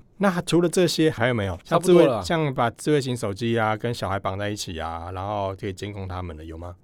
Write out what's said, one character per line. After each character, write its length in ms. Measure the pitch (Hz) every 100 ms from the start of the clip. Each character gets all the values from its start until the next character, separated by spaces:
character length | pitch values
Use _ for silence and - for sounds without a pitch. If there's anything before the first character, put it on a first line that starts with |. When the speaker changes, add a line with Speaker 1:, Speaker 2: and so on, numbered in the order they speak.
| - -
Speaker 1:
那 220 | 196 175
除 180 | - 165
了 80 | 175
这 180 | 185 170
些 240 | - 156
还 160 | 117 120
有 80 |
没 120 | 117 98
有？ 120 | 85
Speaker 2:
差 160 | - 170
不 60 | 180
多 140 | 175 147
了。 160 | 110
Speaker 1:
像 160 | 90 165
智 60 |
慧， 20 | 151
像 80 |
把 160 | 131 117
智 220 | - 147
慧 80 | 147
型 160 | 131 120
手 180 | 107
机 240 | 98 117 113
啊， 180 | 107 107
跟 160 | 117
小 160 | 120 95
孩 120 | 98
绑 180 | 98 95
在 100 | 104
一 60 |
起 240 | 107 - 80
啊， 320 | 80 85 87
然 160 | 92 98
后 260 | 104 98 95
可 100 | 104
以 60 |
监 200 | 90 101
控 140 | 101 92
他 160 | 92
们 140 | 87 78
的， 80 |
有 120 | 80 80
吗？ 200 | 87 87